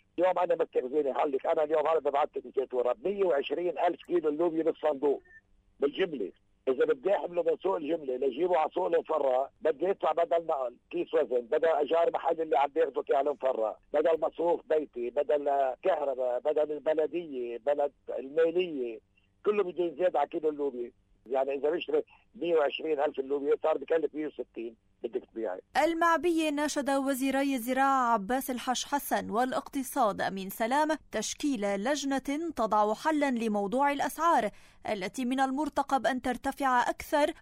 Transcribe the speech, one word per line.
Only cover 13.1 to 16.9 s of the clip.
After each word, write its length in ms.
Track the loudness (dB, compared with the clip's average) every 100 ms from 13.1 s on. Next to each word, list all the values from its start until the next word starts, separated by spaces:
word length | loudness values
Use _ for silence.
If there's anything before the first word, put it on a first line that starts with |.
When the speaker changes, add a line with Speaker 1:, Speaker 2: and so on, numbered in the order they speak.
| 2
Speaker 1:
على 120 | 2
المفرة، 480 | 0 0 0 -2 -4 _
بدل 260 | 2 2 2
مصروف 400 | 0 0 0 0 0
بيتي، 400 | 0 0 -6 -4
بدل 400 | -2 0 0 2 0 0 0
كهرباء، 560 | 0 0 0 -2 -2 -2
بدل 320 | 0 0 0
البلدية، 840 | -2 -2